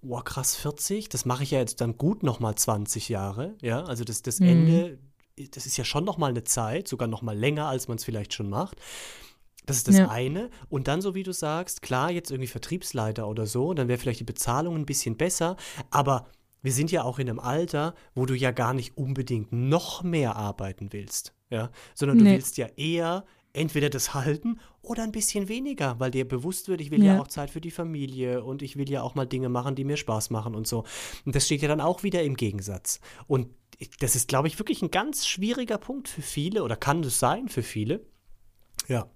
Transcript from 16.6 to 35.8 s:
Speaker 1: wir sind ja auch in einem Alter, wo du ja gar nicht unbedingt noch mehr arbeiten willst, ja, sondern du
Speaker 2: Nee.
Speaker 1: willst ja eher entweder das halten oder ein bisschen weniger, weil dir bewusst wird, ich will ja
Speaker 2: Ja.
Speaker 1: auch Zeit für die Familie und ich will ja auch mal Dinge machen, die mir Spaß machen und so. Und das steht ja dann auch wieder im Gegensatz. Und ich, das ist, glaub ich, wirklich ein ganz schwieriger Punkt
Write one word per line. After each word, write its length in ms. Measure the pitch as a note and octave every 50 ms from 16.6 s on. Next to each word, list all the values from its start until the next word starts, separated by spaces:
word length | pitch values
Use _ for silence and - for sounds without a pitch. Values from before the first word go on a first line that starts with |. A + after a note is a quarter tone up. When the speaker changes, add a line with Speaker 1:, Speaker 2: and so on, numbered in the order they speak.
| -
Speaker 1:
wir 100 | C3+ B2+
sind 180 | B2 D3 E3
ja 140 | F3 E3+ B2
auch 140 | B2 B2+ -
in 100 | C3+ B2
einem 100 | A2 -
Alter, 560 | A#2 B2 B2 D3+ E3+ E3+ - D3 D3 E3 E3+ - - - _
wo 120 | - B2+
du 80 | B2+ C3+
ja 160 | B2+ C3+ B2+
gar 240 | B2 B2+ B2 A#2 C3
nicht 220 | C3+ A#2 - -
unbedingt 560 | - C#3+ B2+ C3+ C3+ C3 A#2+ B2+ A2+ G#2 - -
noch 500 | A#2+ B2 C3 D3 E3+ F3 - - - F3
mehr 320 | F3+ E3+ E3 C#3 A#2 G#2
arbeiten 580 | - G#2+ G#2 G2 - G2 G2 F#2+ - G#2 G2+ -
willst, 420 | G2+ G2 F#2+ - - - - _ _ _ _
ja, 200 | B2 A2+ A2 A#2+ - - - - -
sondern 240 | - C#3+ C#3 C3+ A#3
du 60 | A3
Speaker 2:
Nee. 80 | G3+ G3
Speaker 1:
willst 240 | - C3+ - -
ja 100 | - B2 A2 -
eher 480 | - C#3+ D#3 E3 E3+ E3+ E3 E3+ F#3+ G3 - _ _ _ _ _
entweder 380 | C#3 D#3 D#3+ D#3 D3+ C#3+ D3
das 220 | C#3 C3+ - - -
halten 440 | C#3 B2+ D3 D3 D3+ - A#3 A#3 - - - - _ _
oder 200 | - A#3 A3+ A3+
ein 80 | A3 G#3
bisschen 360 | A3 G#3 - - G#3 G3 F#3+
weniger, 520 | A3 A#3+ C4 D4 C#4 - - C3+ B2 A#2
weil 100 | C3 B2+
dir 160 | B2 C3 C3
bewusst 420 | A#2+ C3 B2+ B2 E3+ F#3 - - -
wird, 120 | F#3+ E3+
ich 100 | D#3 C#3+
will 140 | D#3 G#3+ G#3
ja 100 | G3 F#3+
Speaker 2:
Ja. 40 | F#3+
Speaker 1:
auch 80 | - C#3
Zeit 220 | - - C#3+ C#3+
für 100 | - D#3+
die 100 | D#3+ E3+
Familie 720 | D#3+ - E3+ E3 D#3+ D3 C#3 C3 C3 C3 B2+ B2 B2 B2 A2+
und 200 | B2+ C3 C#3 C#3+
ich 140 | C3+ -
will 120 | C#3+ C#3 C3+
ja 120 | C#3 C3+ A#2+
auch 120 | B2 -
mal 120 | D3 C3
Dinge 240 | B2 - B2+ B2+ B2+
machen, 240 | B2 B2 B2 C#3 C3+
die 80 | C3 C3+
mir 140 | C3+ D3 -
Spaß 320 | - - A2+ G#2+ G#2+ -
machen 240 | A#2 A2 G#2+ A#2+ A2+
und 100 | G#2+ A2+
so. 180 | - - A#2 A2 - - - - - - - -
Und 100 | - C3
das 80 | C#3+ C3+
steht 160 | - D#3 C#3+ D3
ja 60 | D3
dann 140 | D3+ D#3 C#3
auch 200 | E3 F3+ F3+ -
wieder 200 | G3+ F3 F3+ E3
im 120 | D3 C3+
Gegensatz. 600 | A#2+ B2 G#2+ G2+ G2+ F#2+ G2+ G2 F#2+ - - - - - - - - - -
Und 200 | D3 C3 B2 A#2+ - - _ _ - -
ich, 120 | - - - -
das 180 | C#3 A#2+ -
ist, 100 | B2+ - -
glaub 180 | - C3 C#3+
ich, 120 | D#3+ D#3 -
wirklich 240 | A3 - D#4 - -
ein 80 | E3+
ganz 360 | - F#3 G#3+ D4 C#4+ - -
schwieriger 520 | - - F#3 F#3 G#3+ A#3+ C4 B3+ A3+ A3
Punkt 300 | G3+